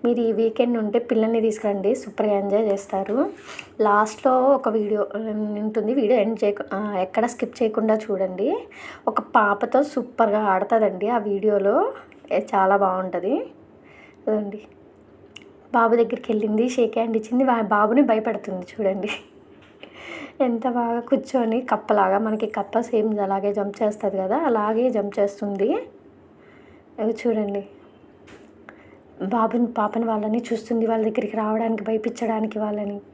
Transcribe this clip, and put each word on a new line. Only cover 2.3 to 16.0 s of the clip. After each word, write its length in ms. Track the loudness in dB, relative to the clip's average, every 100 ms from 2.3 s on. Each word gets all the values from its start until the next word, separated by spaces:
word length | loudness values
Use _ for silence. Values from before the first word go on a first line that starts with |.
| 0
ఎంజాయ్ 240 | 2 2 2
చేస్తారు. 460 | -2 -2 -4 -2 -2 -2 -4 -16 -18 -18 0
లాస్ట్లో 520 | 4 4 2 2 2 4 4 4
ఒక 140 | 2
వీడియో, 340 | 0 0 0 -2 -4
ఉమ్, 300 | -6 -4 -4 -4
ఉంటుంది. 320 | -2 -2 0
వీడియో 240 | 2 4 4
ఎండ్ 180 | 2 0
చేయకు-, 240 | 0 -2 -6
ఆ, 60 | -6 -4 -2 -2
ఎక్కడ 200 | 0 -2
స్కిప్ 300 | -2 -6 -2
చేయకుండా 340 | -2 0 2 0
చూడండి. 540 | 0 -2 -2 -2 -2 -2 -6 -18 -18 -6 -2
ఒక 120 | -2 2 2
పాపతో 440 | 4 2 2 2
సూపర్గా 580 | 2 -2 -6 0 2 2 2
ఆడుతుందండి 560 | 2 2 2 2 0 -2 -2
ఆ 20 |
వీడియోలో. 580 | -2 0 2 2 2 2 0 -4 -18 -20 -4
ఏ, 80 | -2
చాలా 380 | 0 2 4 4
బాగుంటది. 560 | 2 0 -4 -4 -2 -2 -4 -14 -20 -20 -20 -20 -20 -10
చూడండి, 400 | -4 -2 -4 -10 -16 -20 -20 -20 -20 -20 -20 -20 -20 -20 -2
బాబు 220 | 2 6
దగ్గరికి 340 | 6